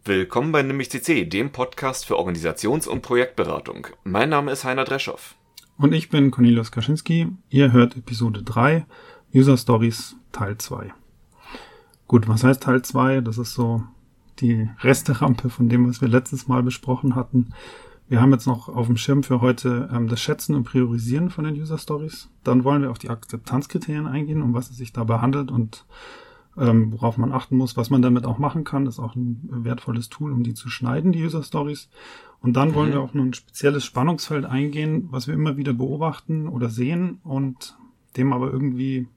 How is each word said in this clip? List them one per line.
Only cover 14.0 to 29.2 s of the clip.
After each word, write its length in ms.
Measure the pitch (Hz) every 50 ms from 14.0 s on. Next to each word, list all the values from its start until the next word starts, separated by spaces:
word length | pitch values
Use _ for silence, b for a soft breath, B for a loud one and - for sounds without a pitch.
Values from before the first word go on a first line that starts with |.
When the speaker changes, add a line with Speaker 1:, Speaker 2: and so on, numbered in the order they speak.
| _ _ _ _ _ _ _ -
Speaker 2:
die 280 | 131 120 117 110 110 110 - -
Resterampe 720 | - 123 139 - - - 131 - 151 147 120 - - 123
von 180 | - - 123 117
dem, 180 | 120 123 123
was 140 | 123 120 -
wir 60 | 139
letztes 400 | 120 113 131 127 - 143 127 -
Mal 160 | - 127 127 123
besprochen 520 | 127 127 - - 131 127 - - 135 123
hatten. 380 | 127 120 - - 123 120 B B B B B B B B B B B B _
Wir 120 | 127 117
haben 100 | 123 135
jetzt 160 | 139 120 -
noch 220 | 131 123 110 - -
auf 180 | - 123 117
dem 100 | 117 123
Schirm 240 | 113 - - 139 143
für 180 | 131 - 131 120
heute, 480 | 120 127 123 - - 127 120 120 - - 123
ähm, 140 | 117 117
das 120 | 110 117 113
Schätzen 360 | - - 151 - - - 147
und 80 | 139 120
Priorisieren 680 | - - 131 127 120 117 117 117 117 127 151 175 175
von 160 | - 165 151
den 80 | 156 151
User 220 | 147 156 151 160
Stories. 520 | 151 - - 151 147 156 156 - - - - _ _ _
Dann 200 | 131 123 127 123
wollen 180 | 135 143 143
wir 80 | 139 127
auf 80 | 120
die 120 | 110 - 113
Akzeptanzkriterien 1000 | 117 113 - - - 113 - - 123 131 143 - - 175 - - 151 151 151
eingehen, 340 | 147 131 147 151 151 156 156
um 140 | 139 120 120
was 160 | 120 120 -
es 60 | 123
sich 140 | 123 123 113 -
dabei 260 | 120 117 110 117 117
handelt 320 | 139 135 135 143 139 127
und, 340 | 120 120 113 110 - - _ B B B B B B B B B B B B B _
ähm, 340 | - 135 117 113 113 110 110
worauf 260 | 110 110 123 117 110
man 140 | - 117 131
achten 240 | 131 127 - _ 131
muss, 220 | 127 131 123 -
was 120 | - 117 117
man 120 | 143 127
damit 240 | 123 127 123 123 117
auch 120 | 123 117
machen 280 | 107 147 143 - 165 147
kann. 180 | - - 135 139
Das 120 | 127 117
ist 40 | -
auch 160 | 120 113 -
ein 320 | 123